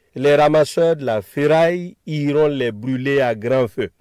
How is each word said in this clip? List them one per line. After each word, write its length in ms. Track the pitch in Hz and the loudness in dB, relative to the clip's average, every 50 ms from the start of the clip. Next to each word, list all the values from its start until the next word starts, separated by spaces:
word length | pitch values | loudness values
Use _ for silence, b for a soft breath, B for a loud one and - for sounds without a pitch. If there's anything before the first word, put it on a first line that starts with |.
| _ _ - | _ _ -8
les 180 | - 131 143 147 | -2 2 2 4
ramasseurs 640 | 147 147 151 151 156 147 - - 175 165 165 165 | 4 4 4 4 2 2 2 0 0 2 2 0
de 80 | 151 135 | 0 -2
la 180 | 123 113 107 | -4 -4 -4
ferraille 720 | 98 - - 143 143 147 156 160 165 170 175 180 175 180 - _ _ | -4 -6 -4 -2 0 2 2 2 2 2 0 -2 -8 -12 -16 _ _
iront 440 | - 156 151 143 147 143 151 156 151 | -8 -6 -4 -2 0 2 2 2 2
les 240 | 143 135 123 120 | 0 -2 -4 -4
brûler 480 | 110 104 113 131 131 127 127 139 139 139 | -6 -6 -6 -6 -4 -4 -2 -2 0 0
à 160 | 131 123 113 | 0 0 -2
grand 320 | 107 104 120 131 131 127 110 | -4 -4 -2 0 0 -2 -2
feu 220 | - - 110 90 - _ | -4 -6 -8 -8 -8 _